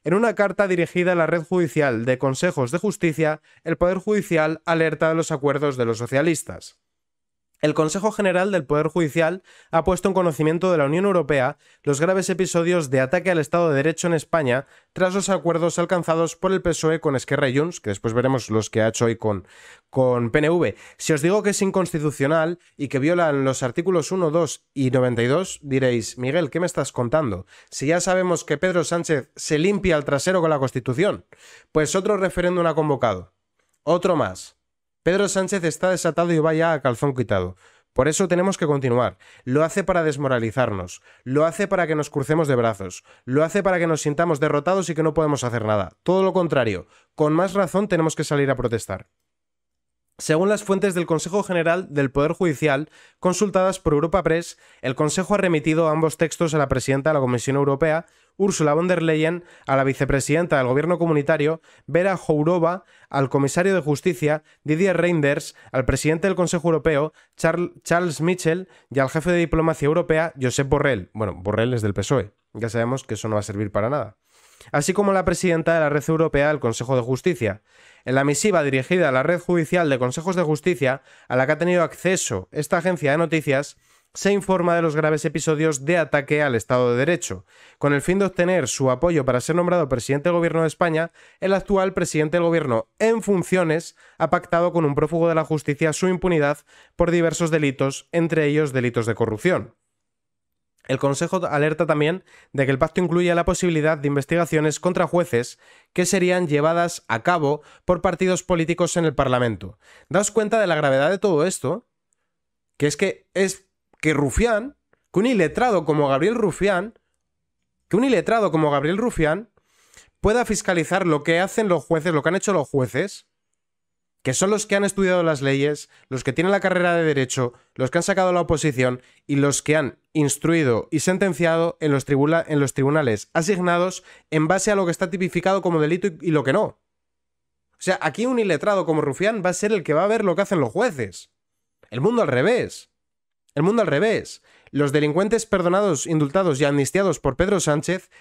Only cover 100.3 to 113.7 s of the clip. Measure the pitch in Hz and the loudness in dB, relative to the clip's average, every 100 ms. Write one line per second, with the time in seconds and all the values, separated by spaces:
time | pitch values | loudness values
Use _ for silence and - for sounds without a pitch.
100.3 | _ _ _ _ _ - 135 139 139 165 | _ _ _ _ _ -6 -2 0 0 -2
101.3 | 190 170 147 151 156 165 147 147 185 - | -2 -2 0 0 0 0 2 0 -2 -8
102.3 | - _ 135 135 135 156 - 180 170 180 | -20 _ -2 0 2 0 0 0 0 2
103.3 | 170 170 180 180 160 151 160 143 143 135 | 0 0 0 0 0 0 0 -2 -2 0
104.3 | 170 170 156 151 147 180 175 170 175 170 | -2 0 0 0 0 -2 -2 0 0 0
105.3 | 120 120 - _ - _ - 175 196 180 | -2 -4 -12 _ -20 _ -4 0 2 2
106.3 | 180 175 147 151 170 170 - - 117 175 | 0 0 2 2 2 0 -4 -6 -2 0
107.3 | 175 143 147 - - - 180 196 170 185 | 0 0 -2 -8 -10 -2 0 0 0 0
108.3 | 175 - 175 160 165 170 175 160 131 135 | -2 -2 -2 0 0 0 0 -2 0 0
109.3 | 123 123 98 95 - _ - _ 165 202 | 2 0 -4 -10 -18 _ -20 _ -2 0
110.3 | 226 214 226 196 156 143 135 147 190 208 | 0 0 0 2 2 2 2 2 0 0
111.3 | 156 175 - 127 190 - _ _ _ _ | 2 0 -2 -6 -6 -10 _ _ _ _
112.3 | _ _ _ _ _ 147 147 190 - _ | _ _ _ _ _ -2 0 -2 -4 _
113.3 | 180 190 190 _ | -2 -2 -4 _